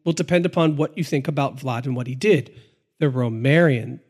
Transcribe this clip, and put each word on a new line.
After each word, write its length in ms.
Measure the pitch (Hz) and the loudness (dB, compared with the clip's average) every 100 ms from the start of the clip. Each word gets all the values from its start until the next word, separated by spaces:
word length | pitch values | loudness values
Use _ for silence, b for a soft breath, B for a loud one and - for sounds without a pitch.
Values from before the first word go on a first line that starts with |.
will 80 | - | -4
depend 320 | 165 160 175 | -2 0 0
upon 300 | 175 175 160 | 0 2 2
what 240 | 147 151 - | 2 -2 -4
you 60 | |
think 240 | 160 147 131 | -4 -2 -2
about 280 | 147 139 139 | -2 -4 -4
Vlad 280 | 131 117 131 | -6 -6 -4
and 80 | |
what 140 | 123 123 | -6 -6
he 80 | 131 | -2
did. 360 | 208 165 113 - b b _ - | 2 2 0 -14 b b _ -2
The 80 | 147 | -2
Romarian, 960 | 127 120 113 123 156 170 123 110 127 | 0 -2 0 4 4 4 2 -4 -12